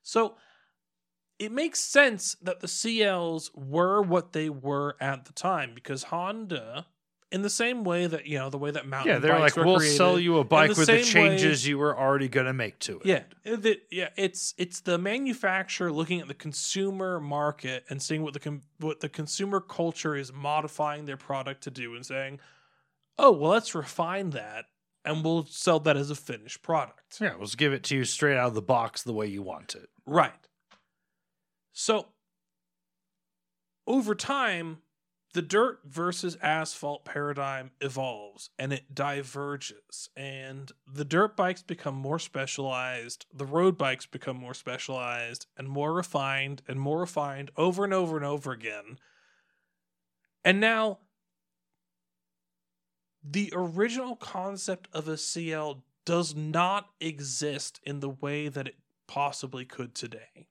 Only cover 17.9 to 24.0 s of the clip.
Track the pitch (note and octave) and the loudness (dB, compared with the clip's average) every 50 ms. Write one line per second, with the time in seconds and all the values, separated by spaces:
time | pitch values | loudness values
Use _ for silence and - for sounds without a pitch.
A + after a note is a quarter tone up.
17.9 | C#3 C#3 - - D#3+ D#3 D#3 D3 C#3+ C#3+ - D3+ D3 C#3+ - _ _ _ D#3 D#3 | -8 -8 -4 -2 -2 -2 -2 -4 -6 -8 -8 -6 -8 -8 -10 _ _ _ -6 -6
18.9 | D3+ D3+ - D3 - - D3+ D3 - - G3 G3 G3+ F#3+ F#3 - - - E3+ E3+ | -4 -4 -8 -8 -6 -8 -6 -6 -4 -4 -2 0 0 -2 -2 -2 -2 -2 0 0
19.9 | D#3+ - - D#3 D3+ C#3 C3+ B2 C3 C#3 C#3 D3 D3+ D#3 D3+ D3+ - - D3+ D3+ | -2 -2 -4 -2 -2 -2 -6 -8 -10 -6 -4 0 0 0 0 -2 -4 -2 -2 -2
20.9 | D3 D3+ D3+ C#3+ C3+ C3 - - C#3+ C3+ C3 C#3 C3+ _ - C#3+ B2 B2+ B2 A#2 | -2 -6 -8 -10 -10 -10 -6 -6 -4 -4 -4 -6 -8 _ -12 -12 -10 -8 -10 -10
21.9 | A#2 A#2+ B2+ - C3 C3+ C3+ C3+ C#3 C#3 - - _ _ _ _ _ _ _ _ | -10 -12 -12 -8 -6 -6 -6 -6 -10 -16 -18 -20 _ _ _ _ _ _ _ _
22.9 | _ _ _ _ _ - B3 C#4 G3+ D3 D3 D#3+ G3+ A#3 A3 - - E3 C#3+ - | _ _ _ _ _ 8 8 8 8 8 6 4 4 4 2 0 -6 -6 -6 -4
23.9 | - - | -2 -2